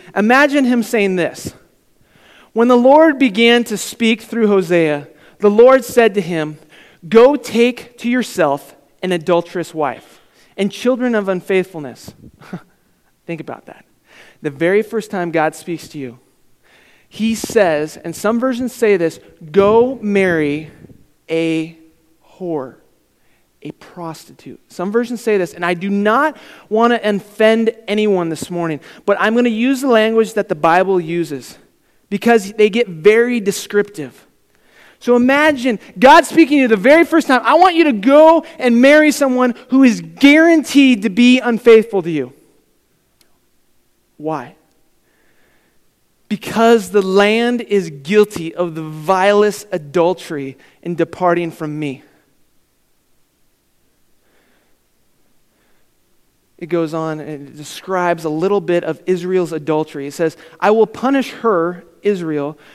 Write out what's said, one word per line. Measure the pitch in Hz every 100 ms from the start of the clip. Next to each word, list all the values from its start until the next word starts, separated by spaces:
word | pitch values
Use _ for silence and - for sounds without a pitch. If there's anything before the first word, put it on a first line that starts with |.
| -
imagine | - 208 262 294 285
him | 254 247
saying | 220 233 202 185
this. | 160 - - - _ _ _ _ _ _ _ _ _
"When | 220 240
the | 247
Lord | 247 294 320 277
began | 262 190 233 240
to | 233 208
speak | - - 226 233
through | - 233 214
Hosea, | 202 170 175 160 147 143 _ _ _
the | 208
Lord | 208 247 262
said | - - 226
to | 202
him, | 170 165 151 151 _ - - _ 165
'Go | 220 247
take | 294 - 220 233 240 - -
to | 233
yourself | 254 - 202 156 143 - _ _ _
an | 185
adulterous | 175 151 170 170 180 165
wife | 160 143 117 - _ _ _ _ -
and | 196
children | - 247 254 247 220
of | 196
unfaithfulness.'" | 185 - 190 185 165 139 113 - - - - -
<laughs> | 143 - _ _ _ _ _ -
Think | 170
about | - - -
that. | - _ _ _ - - _
The | 151
very | 135 165 202
first | 214 226 202
time | 202 175
God | 160 156 -
speaks | - 165 -
to | 151
you, | 131 120 _ _ _ _ _ _ _ _ _
he | - 220
says, | 226 - 226 185 151 156 -
and | 170
some | 165 208 233
versions | 262 240 247
say | - 220 196
this, | 165 - - _ 160
"Go | 156 202 220 247 262
marry | 208 202 190 170 147 147 156 - - - _ _ -
a | 165 165 160 160 165 _ _ _ _ _ _
whore, | 180 156 131 104 _ _ _ _ _ _ _ _
a | 147
prostitute." | - - - 170 156 - 135 - - _
Some | - 180
versions | 226 240 233
say | 226 208
this, | 175
and | 175
I | 175
do | 180 196
not | 202 208 226 302 277 - - _
want | 208 233
to | 240 208
offend | 202 - - 220 226 220 - -
anyone | 214 214 185 170
this | 156 -
morning, | 175 165 147 - - -
but | 196
I'm | 196
gonna | 226 240
use | 220 247 269
the | 269
language | 226 220 226 214
that | - 196
the |
Bible | 160 160 175 190 190
uses | 160 175 160 139 117 - _ _ _ _ _
because | 202 233 233 196
they | 214 214
get | 208 233
very | 160 190 220 240 240
descriptive. | 196 190 - 208 202 - 135 - _ _ _ _ _ _ _ _
So | - 240
imagine | 247 277 302 277 247 208 - -
God | 247 320 302
speaking | 320 277 285
to |
you | 254
the | 214
very | 208 311
first | 339 320 -
time, | 254
"I | 220
want | 302 370
you | 330
to | 320
go | 214 208 285 311 330 - -
and | 254 233
marry | 262 302 302
someone | - 277 247 247 233 -
who | 269
is | 262 196
guaranteed | 160 - 277 294 330 330 - 285 269 233
to | 214
be | 185 247 254
unfaithful | 240 226 - 226 220 196
to | 170
you." | 156 127 - _ _ _ _ _ _ _ _ _ _ _ _ _ _ _ _ _ _
Why? | 151 156 123 _ _ _ _ _ _ _ _ _ _ _ _ _ _ _ _ _ _
"Because | 208 - - 226 233 185
the | 202
land | 190 190 202 220 240 240
is | 233 202 170
guilty | 147 139 214 208 190 165
of | 160 175
the | 156
vilest | 156 156 151 190 196 208 208 202 -
adultery | 180 147 156 170 190 - 156 135 135 _ _
in | - 170
departing | 160 - 180 175 170
from | 156 156 151
me." | 147 131 _ _ _ _ _ _ _ _ _ _ _ _ _ _ _ _ _ _ _ _ _ _ _ _ _ _ _ _ _ _ _ _ _ _ _ _ _ _ _ _ _ _ _ _ _ _
It | 165
goes | 170 165
on | 160 160 156
and | 151 147 139
it | 147
describes | 151 - - 185 175 170
a | 160
little | 156 185 202
bit | 170 175
of | 160 156 -
Israel's | 185 180 185 170
adultery. | 160 147 156 156 170 139
It |
says, | 143 165 - - -
"I | 185
will | 220 214
punish | - 254 277 247
her, | - 226 185 165 180 - _
Israel, | 202 196 165 151 143 160 -